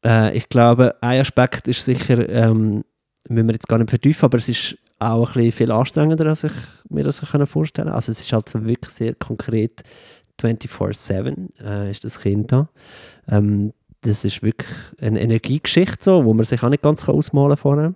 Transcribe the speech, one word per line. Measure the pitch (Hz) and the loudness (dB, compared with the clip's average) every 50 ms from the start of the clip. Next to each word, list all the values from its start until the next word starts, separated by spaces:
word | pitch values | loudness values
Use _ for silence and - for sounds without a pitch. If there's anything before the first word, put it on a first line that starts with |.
| - | 2
äh, | 117 113 113 110 107 - | 4 4 4 4 2 0
ich | 113 - _ | -2 -6 _
glaube, | - 123 117 117 120 123 127 120 - _ | 2 6 6 6 6 6 4 2 2 _
ein | - 120 127 131 | -4 0 0 0
Aspekt | 135 - - - 123 120 - - - - | 0 0 2 0 0 0 0 -6 -6 -4
ist | 123 - - | -4 -4 -2
sicher, | - 127 123 - - 131 120 120 - | -2 -2 -2 2 0 2 2 2 0
ähm, | 101 120 113 113 113 110 110 107 104 104 - _ _ _ _ _ _ _ _ - | 0 2 2 4 4 2 2 0 -2 -4 -6 _ _ _ _ _ _ _ _ -4
müssen | 120 113 113 113 | 0 0 2 2
wir | 110 | 0
jetzt | 113 - - | -2 -2 -2
gar | 113 113 | 0 0
nicht | 117 110 | 2 2
vertiefen, | - 117 - 139 160 - - | 0 2 2 2 2 4 2
aber | 127 - 120 | 4 4 2
es | 110 - | 0 -2
ist | 120 - - - - _ _ _ _ _ | -4 -4 -6 -8 -10 _ _ _ _ _
auch | 107 117 113 117 117 117 | -2 0 0 0 0 0
ein | - | 0
bisschen | 127 117 117 | 2 2 2
viel | - - 113 120 | 2 0 0 2
anstrengender, | 110 110 127 - - 160 151 156 160 160 160 | 2 0 0 0 0 0 2 2 2 0 0
als | 156 156 156 - | 0 0 -2 -4
ich | 151 - 131 117 - - _ _ - | -6 -6 -8 -14 -16 -20 _ _ -8
mir | 156 147 143 | -6 -4 -2
das | 139 139 - | -2 -4 -6
können | - - - 143 143 | -8 -4 0 0 0
vorstellen | - - 151 156 151 _ - - 160 | 0 0 -2 -4 -2 _ -6 -6 -4
kann. | - | -4
Also | 117 113 - | -4 -4 -4
es | 110 - | -6 -8
ist | - - | -6 -2
halt | - 110 107 - | -2 -2 -2 -2
so | - 113 110 | -8 -6 -2
wirklich | 110 117 - - - | -2 -4 -4 -6 -16
sehr | - - 117 113 - | -8 -6 -6 -6 -6
konkret | _ - - 120 - - - 113 113 107 113 _ - - _ - - - - - _ _ _ _ - | _ -8 -10 -10 -8 -6 -4 -2 -2 -2 -2 _ -12 -20 _ -20 -20 -20 -20 -20 _ _ _ _ -4
twenty-four | - 113 113 110 - - - - 98 98 101 | -4 -2 -2 -4 -8 -16 -8 -6 -6 -6 -6
seven, | - - - 98 95 98 131 143 - 185 180 _ _ | -8 -6 -6 -4 -4 -4 -6 -8 -8 -12 -16 _ _
äh, | 110 104 104 101 101 98 | -12 -8 -6 -6 -6 -6
ist | 98 - - | -8 -10 -12
das | 110 - - | -14 -14 -6
Kind | - 101 98 104 107 - | -4 -2 -2 -2 0 2
da. | - 131 147 - _ _ - - - - - - - _ _ - | 2 0 0 -2 _ _ -20 -20 -20 -20 -20 -20 -20 _ _ 0
Ähm, | - 104 104 104 104 101 101 107 - _ _ _ - _ | 2 2 2 2 2 0 -2 -4 -6 _ _ _ -20 _
das | - 117 104 - - | -2 -2 -2 0 -2
ist | 107 - - | -6 -6 -2
wirklich | - 107 - - - - - - - - - _ | -4 -4 -4 -4 -10 -14 -14 -18 -18 -20 -16 _
eine | - 113 110 - | -4 -2 -2 0
Energiegeschichte, | 101 117 113 113 - - 131 156 _ - - 170 185 - - - | 0 0 0 0 0 -2 -4 -4 _ 0 2 2 2 2 -2 -2
so, | - 190 190 180 139 | 2 4 4 4 6
wo | 110 | 4
man | 110 110 113 | 4 2 2
sich | - 123 117 | 0 0 -2
auch | - 120 | 0 0
nicht | 143 147 | 0 2
ganz | - 147 151 - - | 2 0 0 0 0
kann | - 143 | 0 0
ausmalen | 147 147 - - 143 139 143 143 | 0 0 0 2 2 4 4 2
vorher. | - - 143 143 147 151 165 185 | 2 2 0 0 2 0 -2 -4